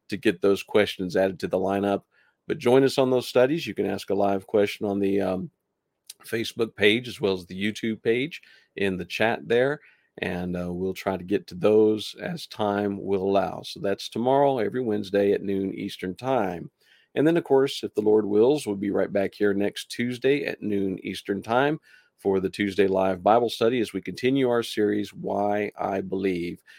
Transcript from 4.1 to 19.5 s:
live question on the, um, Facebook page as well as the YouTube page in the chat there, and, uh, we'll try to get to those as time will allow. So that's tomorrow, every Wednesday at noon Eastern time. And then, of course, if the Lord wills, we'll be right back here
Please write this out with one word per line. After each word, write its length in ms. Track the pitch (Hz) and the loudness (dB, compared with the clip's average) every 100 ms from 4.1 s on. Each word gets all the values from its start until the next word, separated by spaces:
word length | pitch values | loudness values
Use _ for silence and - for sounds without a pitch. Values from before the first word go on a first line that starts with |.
| 98 | 0
live 320 | 101 98 - | 0 -2 0
question 400 | 107 101 - 104 | 2 2 0 -4
on 120 | 101 | 0
the, 220 | 98 101 | 0 0
um, 300 | 95 92 165 _ _ _ _ _ - - - | 0 -2 -6 _ _ _ _ _ -20 -20 -8
Facebook 500 | 117 110 - 113 - | -6 -6 -4 -6 2
page 320 | 104 117 120 | 4 4 0
as 140 | 101 | -4
well 120 | 98 | -2
as 120 | 92 87 | -2 -6
the 140 | 92 | -6
YouTube 420 | 104 101 113 107 | -4 -4 -4 -2
page 400 | 117 120 147 - - - _ - | 0 0 -2 -10 -20 -20 _ -4
in 220 | 98 92 | -2 -2
the 80 | 87 | -4
chat 420 | - 110 - - | -2 0 0 0
there, 340 | 117 135 147 _ _ _ - | 2 2 -2 _ _ _ -8
and, 360 | 92 90 90 87 | -6 -4 -4 -4
uh, 160 | 90 | -4
we'll 220 | 90 95 | -4 -4
try 240 | 92 98 92 | -4 -4 -4
to 60 | |
get 240 | 90 98 - | -2 -4 -4
to 80 | 90 | 0
those 600 | 107 107 107 107 - - | 4 6 6 2 -4 -10
as 260 | 98 165 - | -8 -8 -10
time 560 | - 104 101 101 101 | -4 -2 0 -2 -4
will 200 | 95 98 | -4 -2
allow. 380 | 95 98 92 - | 2 0 0 -6
So 160 | - 98 | -12 -6
that's 300 | 98 98 - | -4 -4 -6
tomorrow, 500 | 110 123 139 139 127 | -4 2 4 4 2
every 220 | 101 123 | -2 -2
Wednesday 500 | 120 104 95 101 101 | -2 -2 0 2 4
at 100 | 98 | 2
noon 300 | 98 98 98 | 0 -2 -2
Eastern 420 | - 101 - 92 90 | -4 -8 -8 -8 -6
time. 560 | 127 127 95 85 76 _ _ _ _ - | -2 0 0 -4 -10 _ _ _ _ 0
And 100 | 151 | 2
then, 120 | 170 | 2
of 60 | |
course, 400 | - 135 139 - | 4 4 2 -2
if 120 | 104 - | -6 -2
the 60 | |
Lord 240 | 107 107 98 | 4 4 4
wills, 420 | 104 120 151 113 | 4 4 2 -2
we'll 80 | 101 | -4
be 160 | 101 | -2
right 200 | 98 90 | 0 0
back 220 | 101 95 | 0 -2
here 200 | - 104 | 0 0